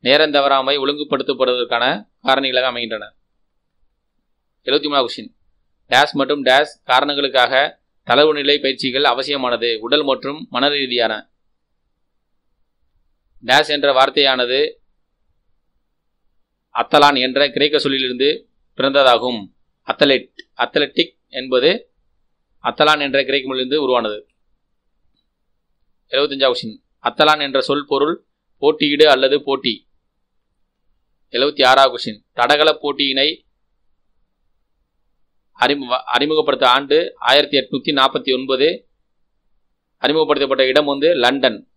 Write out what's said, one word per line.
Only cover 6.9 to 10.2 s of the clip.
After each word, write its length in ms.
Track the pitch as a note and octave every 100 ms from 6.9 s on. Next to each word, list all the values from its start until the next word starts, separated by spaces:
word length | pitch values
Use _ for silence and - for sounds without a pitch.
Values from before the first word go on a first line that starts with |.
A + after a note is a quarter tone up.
| B2+ C#3+ C#3+ C#3 C3 A#2+ C3 D3 - _ _
தளர்வு 300 | - B2 D3+
நிலை 240 | D3+ C#3 D3
பயிற்சிகள் 460 | C#3 C3 C3+ B2+
அவசியமானது. 760 | C#3+ B2 C3+ C#3+ B2+ A#2 A#2+ A2+
உடல் 240 | A2+ D3
மற்றும் 420 | C#3+ C3